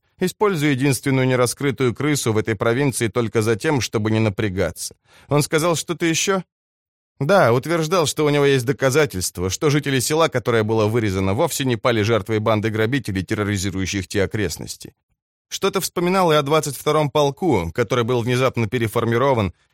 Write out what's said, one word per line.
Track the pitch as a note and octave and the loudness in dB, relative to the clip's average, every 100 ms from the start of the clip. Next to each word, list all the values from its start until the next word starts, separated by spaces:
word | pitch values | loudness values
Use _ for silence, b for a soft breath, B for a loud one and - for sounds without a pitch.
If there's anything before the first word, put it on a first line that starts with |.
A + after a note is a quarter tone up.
| _ - | _ -6
Использую | F#3 - G#3 F3 D3 | -4 0 0 2 0
единственную | C3+ C#3+ C3+ C#3 C3 C3 | 2 0 0 0 2 2
нераскрытую | B2+ A#2+ - C#3+ A#2+ B2+ | 2 2 0 -4 0 -2
крысу | G#2 C#3+ C#3+ A#2+ | 0 -2 -2 0
в | A2 | 0
этой | A2 | 0
провинции | A2 A#2 A#2+ C#3+ - A#2 | 0 0 2 0 0 -2
только | B2 A2+ A#2 | -2 -2 0
за | G#2+ A2+ | 0 0
тем, | D#3+ D3 | 0 -2
чтобы | - A2+ G#2+ | -2 -2 0
не | A2 | 2
напрягаться. | A2 G2 A2 F#2 E2+ - - - b b b | 0 0 -4 -2 -4 -4 -14 -16 b b b
Он | C#3+ | -2
сказал | C#3+ D#3+ E3+ D#3+ | 0 0 0 -2
что-то | - E3+ | -4 -4
ещё? | E3+ D#3+ - F#3+ - _ _ _ _ _ _ - | -2 -2 0 -2 -4 _ _ _ _ _ _ -6
Да, | C#3+ G3 C3+ | 2 4 6
утверждал, | A#2+ D3+ E3+ D#3 F#3 D3 | 2 0 -2 0 0 0
что | - | 0
у | D3+ | 2
него | D3 | 4
есть | C#3+ C3+ A#2 | 4 2 0
доказательства, | - C3+ C3 D3 F#2 F2+ - F2+ | 0 2 2 2 -2 -6 -4 -4
что | - D#3 | 0 0
жители | D3 C#3 C3+ | 0 0 -2
села, | - D3+ D#3+ | 0 0 0
которое | B2+ A#2+ A#2 | 0 0 0
было | G#2+ A2 G#2+ | 2 2 2
вырезано, | A#2 G#2+ F#2+ F#2+ | 0 0 0 0
вовсе | G2+ E3 - | 0 -2 -2
не | C3 A#2 | -2 0
пали | C3 A2+ | 0 0
жертвой | G2+ A2+ F#2+ A2 | 2 0 0 -2
банды | A2 G#2+ A2 | 0 0 0
грабителей, | G#2+ A2 C#3 - F#2+ | 0 0 -2 -4 -6
терроризирующих | F2 - G2+ G2+ F#2+ F#2+ F#2 G2+ F2+ | -4 -2 -2 -2 -4 -4 -4 -6 -4
те | G2+ | -2
окрестности. | F#2+ A2 F#2+ - A1 - - _ _ _ _ _ - | -2 -2 -4 -6 -12 -16 -18 _ _ _ _ _ -16
Что-то | - G3 F#3+ | -6 -4 -4
вспоминал | - - F3 F#3+ F3+ | -6 -4 0 2 2
и | |
о | D3+ | 2
двадцать | C#3 D#3 D3+ C3 | 2 0 0 -6
втором | - D3+ D3+ | -2 0 2
полку, | D3+ C#3+ C3 F3+ A2 E2 | 2 0 0 0 2 0
который | - A#2+ B2+ | -2 0 0
был | A2+ B2+ | 0 0
внезапно | A#2 B2 C3 A#2 A2 | 0 0 0 0 -2
переформирован, | B2+ A2+ A#2 A2 A#2 C#3 B2 F#2+ - _ | -2 -2 0 0 2 2 2 0 -4 _